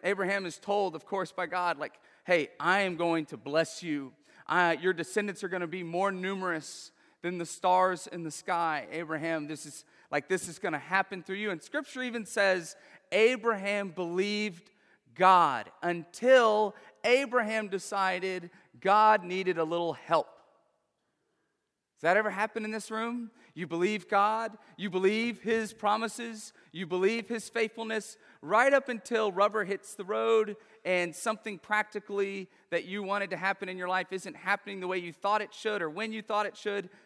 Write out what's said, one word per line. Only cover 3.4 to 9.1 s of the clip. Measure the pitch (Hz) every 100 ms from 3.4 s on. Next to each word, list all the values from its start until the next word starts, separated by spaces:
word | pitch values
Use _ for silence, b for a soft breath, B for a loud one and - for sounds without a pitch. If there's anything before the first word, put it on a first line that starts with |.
| 143 151 160 -
you. | 175 147 131 - B B -
Uh, | 170 175 160
your | 180
descendants | 170 165 214 208 185
are | 185
gonna | 180 175
be | 185
more | 170 170 196
numerous | 185 185 196 185 165 135 - - b b b
than | 175 180
the | 165
stars | - 185 185 185 185 -
in | 170
the | 165
sky, | - - 175 165 151 113
Abraham. | 156 160